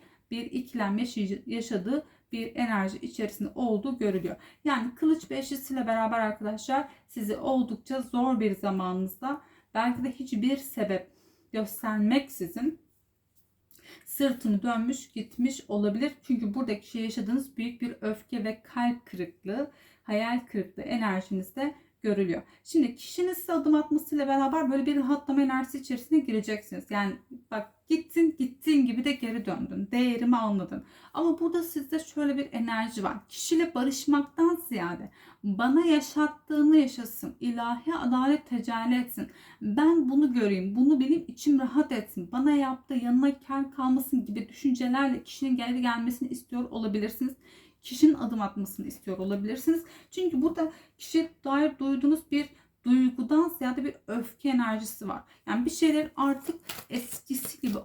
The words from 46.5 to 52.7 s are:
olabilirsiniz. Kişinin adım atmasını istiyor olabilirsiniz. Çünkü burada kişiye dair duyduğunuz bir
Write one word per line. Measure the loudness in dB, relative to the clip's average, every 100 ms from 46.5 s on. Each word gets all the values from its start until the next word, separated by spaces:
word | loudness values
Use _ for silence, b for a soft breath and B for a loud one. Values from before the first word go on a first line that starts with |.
| -6 -6
olabilirsiniz. | -4 -2 -2 -2 -4 -6 -6 b b b b
Kişinin | -14 4 6
adım | 6 0 -2
atmasını | -4 -4 -8 -8 -10
istiyor | -10 -8 -6
olabilirsiniz. | -4 -2 -4 -4 0 0 -2 B B
Çünkü | -4 -2 0
burada | 0 0 -4 B B -20
kişiye | -4 -2 -2 _
dair | -2 2 2 0
duyduğunuz | -2 2 2 2 2
bir | -2 -2 _ b